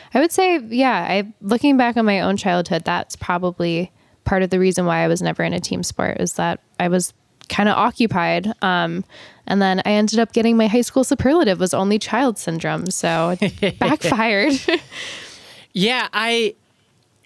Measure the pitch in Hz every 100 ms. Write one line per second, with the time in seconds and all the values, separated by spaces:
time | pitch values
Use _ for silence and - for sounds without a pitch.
0 | - 240 330 - 370 330 220 233 262 196
1 | - 190 208 - 196 240 285 262 240 233
2 | 214 196 180 202 196 175 175 165 170 175
3 | - - - 175 180 175 175 165 180 _
4 | _ _ - 190 185 185 185 180 175 165
5 | 165 170 170 160 165 175 160 185 175 -
6 | - - 180 - 170 - _ - 175 180
7 | 180 - _ _ - - 208 - 240 -
8 | 226 196 170 170 202 - 190 180 165 170
9 | - - - - - 196 190 185 - 208
10 | 214 220 226 233 226 226 220 240 233 269
11 | 254 277 254 339 240 175 180 - 196 214
12 | - 220 269 202 - 165 160 160 175 -
13 | 170 165 165 185 202 - 196 - 247 302
14 | 170 220 226 202 285 269 - 330 - -
15 | - - - - - - - 185 208 254
16 | 214 202 226 233 220 - _ _ _ _
17 | _ _